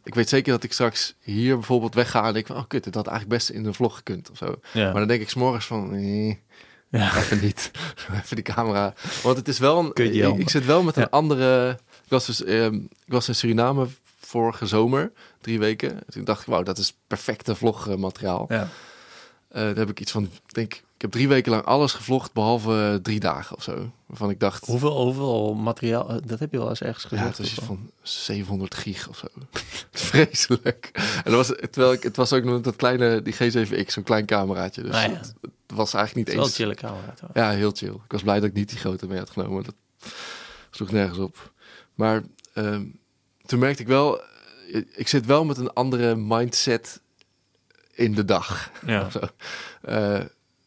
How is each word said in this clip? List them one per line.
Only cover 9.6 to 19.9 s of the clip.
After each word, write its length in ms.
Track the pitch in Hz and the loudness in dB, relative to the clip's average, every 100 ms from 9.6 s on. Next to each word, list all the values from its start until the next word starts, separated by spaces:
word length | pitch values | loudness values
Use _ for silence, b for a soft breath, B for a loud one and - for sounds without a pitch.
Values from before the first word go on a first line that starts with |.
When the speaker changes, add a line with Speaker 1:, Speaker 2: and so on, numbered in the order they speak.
| 131 165 | 4 4
Speaker 1:
een, 140 | 165 | 2
Speaker 2:
Kut, 140 | - 117 | 2 2
Speaker 1:
ik, 60 | |
Speaker 2:
Jelm. 260 | 104 101 98 | 4 4 4
Speaker 1:
ik 100 | 95 | 2
zit 140 | 151 127 | 2 4
wel 160 | 160 | 6
met 140 | 175 151 | 6 2
een 60 | |
Speaker 2:
Ja. 60 | 117 | 2
Speaker 1:
andere, 600 | 139 156 139 131 127 123 123 - b | 4 2 4 4 4 4 -2 -10 b
ik 40 | _ | _
was 160 | 131 - | 0 2
dus, 180 | 113 | -2
ehm, 300 | - 110 113 | 0 2 2
ik 140 | 107 - - - | 0 -6 -14 -2
was 160 | 123 117 | 0 0
in 60 | |
Suriname 520 | 117 120 110 120 139 127 135 _ _ | 0 2 4 4 2 0 -4 _ _
vorige 480 | - 120 113 113 110 | -6 0 0 0 0
zomer, 460 | 107 117 135 175 B B B | 4 4 4 0 B B B
drie 180 | - 113 | -4 0
weken. 400 | 107 110 139 104 - | 2 0 -4 -6 -12
Toen 160 | - | -8
dacht 160 | 101 107 | -2 -2
ik, 60 | - | 0
"Wauw, 160 | 92 | 0
dat 160 | 92 92 | 0 -2
is 180 | 101 - _ | -4 -6 _
perfecte 480 | 101 - 117 - | -6 -4 -4 -4
vlogmateriaal." 920 | 107 117 104 - 95 95 - 98 90 - | 0 0 0 -4 -4 -4 -4 -4 -2 -2
Speaker 2:
Ja. 200 | 113 92 B B B B B B B _ | -4 -4 B B B B B B B _
Speaker 1:
Eh, 140 | 107 | -4
daar 120 | 110 104 | -2 0
heb 140 | 107 | -2